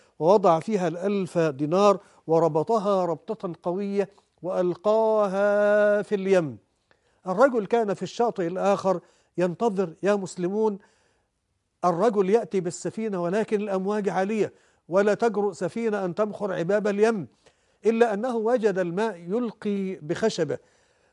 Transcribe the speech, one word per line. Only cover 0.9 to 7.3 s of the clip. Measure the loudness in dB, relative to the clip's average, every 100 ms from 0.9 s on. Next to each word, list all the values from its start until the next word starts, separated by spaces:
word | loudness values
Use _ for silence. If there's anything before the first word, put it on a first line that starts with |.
| -2 -2 -2 -2 0
دينار | -2 -2 0 4 6 4 0 _ -2
وربطها | 2 2 0 0 0 0 0 0
ربطة | -4 -8 -8 -8 -8
قوية | -6 -4 -2 -2 -4 _ _ _
وألقاها | -6 -2 -2 0 0 2 4 2 2 2 2 2 4 4 4 2
في | 0 -2
اليم. | 2 2 2 -4 _ _ _ _ _ _
الرجل | -4